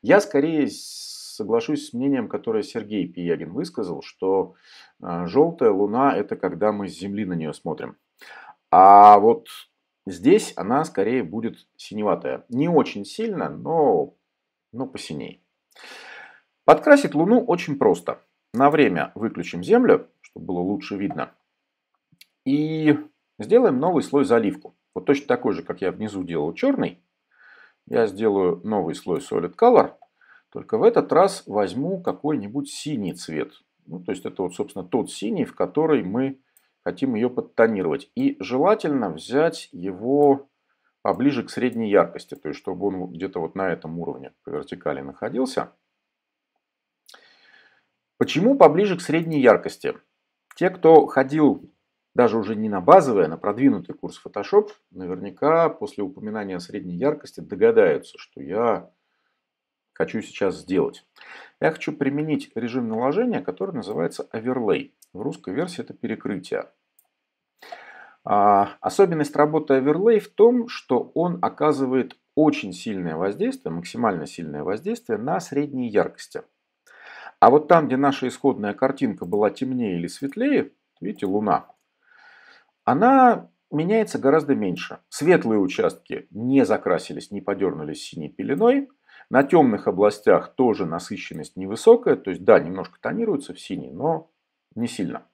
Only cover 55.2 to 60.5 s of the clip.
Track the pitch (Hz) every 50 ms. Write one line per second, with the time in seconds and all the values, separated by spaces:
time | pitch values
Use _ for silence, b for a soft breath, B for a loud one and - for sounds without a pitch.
55.2 | 95 101 95 _ 131 147 160 165 165 156 156 - 107 - - - 104 92 95 -
56.2 | 107 107 104 110 104 98 92 87 85 - - 104 - 87 90 87 117 143 151 151
57.2 | - - _ - 80 - 101 90 104 117 113 113 101 87 76 - - - - -
58.2 | - _ _ - 69 69 90 107 120 117 107 87 87 - _ _ _ _ _ _
59.2 | _ _ _ _ _ _ _ _ _ _ _ _ _ _ _ _ - 87 - 110
60.2 | 98 - - - 104 95